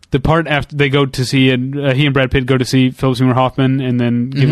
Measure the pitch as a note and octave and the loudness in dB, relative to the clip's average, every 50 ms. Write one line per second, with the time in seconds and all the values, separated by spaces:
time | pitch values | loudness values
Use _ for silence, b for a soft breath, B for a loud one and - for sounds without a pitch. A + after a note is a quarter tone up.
0 | B - - C#3+ C3+ D3 D#3+ E3 D#3+ C#3+ D3+ C#3+ C3 - D3+ C#3 C#3+ C#3 C3 C#3+ | B -4 -4 -2 0 2 0 0 0 0 -2 -4 -4 -4 -2 -2 0 0 2 0
1 | C#3+ C3 - C3+ B2+ - - C3+ C3 C3 C3 B2 B2+ C3+ C#3 C#3+ C#3 C#3 C3 C3+ | 0 0 -2 -4 -4 -2 0 2 2 2 2 0 -2 -4 -6 -4 -2 -2 0 2
2 | D3 C#3+ C3 C3+ C3 B2 - C#3 B2+ B2+ C3+ B2+ B2 - - C3 B2+ B2+ B2+ - | 0 2 2 0 0 0 0 -2 0 2 0 0 0 0 2 2 2 2 0 -2
3 | - C3+ B2+ A#2 C3 C3 B2 B2+ C3 B2 - - C3+ C3 C3+ C3+ C3 B2+ B2 B2 | -2 -2 0 0 0 0 2 2 0 0 0 0 0 0 0 0 -2 -2 -2 0
4 | A#2+ A#2+ A#2+ A#2+ A#2+ C3 C3+ C#3 C3+ C#3+ | 0 0 0 -2 -4 -4 -2 0 0 2